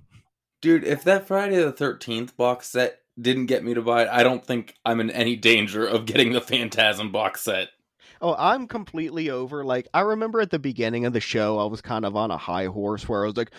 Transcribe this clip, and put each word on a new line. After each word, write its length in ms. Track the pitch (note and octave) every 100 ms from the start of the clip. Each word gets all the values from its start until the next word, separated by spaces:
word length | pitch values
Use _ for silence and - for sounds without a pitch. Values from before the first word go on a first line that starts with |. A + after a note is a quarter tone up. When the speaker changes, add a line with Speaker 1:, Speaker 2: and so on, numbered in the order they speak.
| _ _ _ _ _ _
Speaker 1:
Dude, 220 | D#3+ E3
if 200 | - C#3+
that 220 | F3 G3 F#3+
Friday 300 | G3 G3+ F#3+
the 140 | D#3
thirteenth 640 | C3 C#3 - - A2+ B2 -
box 300 | B2 B2 -
set 320 | B2 B2 - _ -
didn't 260 | A#2+ B2+ B2+
get 160 | B2+
me 120 | A2+
to 80 | A#2+
buy 220 | A#2 A#2
it, 40 | A2+
I 120 | A#2+
don't 200 | B2 B2 -
think 300 | B2 - - B2
I'm 140 | A#2
in 100 | A2+
any 260 | - A#2 A#2
danger 500 | A2+ A2+ G#2 G#2+ A2
of 200 | A2+ A2+
getting 260 | C3 A#2+
the 80 | B2
Phantasm 720 | - B2+ A#2 - A2 G2 G#2+
box 300 | G2+ G2+ -
set. 260 | - F#2+ F#2 _ _ _ _ _
Speaker 2:
Oh, 140 | E3+ C#3
I'm 300 | E3 B3+ A#3+
completely 640 | A#3 G3+ D#3+ D#3 E3 D#3
over. 340 | B2+ B2+ D3
Like, 220 | C3+ B2+ -
I 60 | D#3+
remember 400 | G3+ G#3+ A3+ A3+
at 100 | G#3
the 80 | D#3+
beginning 460 | C#3 B2 A2+ A#2+
of 80 | A#2+
the 80 | A#2+
show, 400 | - A#2 G#2+ G#2+
I 60 | G#2
was 140 | G#2+
kind 240 | - A2+
of 120 | G#2 G#2
on 160 | A2
a 40 | D#2+
high 300 | - F2+ F#2+
horse 420 | G2 G2+ G#2 -
where 140 | G#2+
I 40 | G#2
was 100 | G#2+
like, 160 | A#2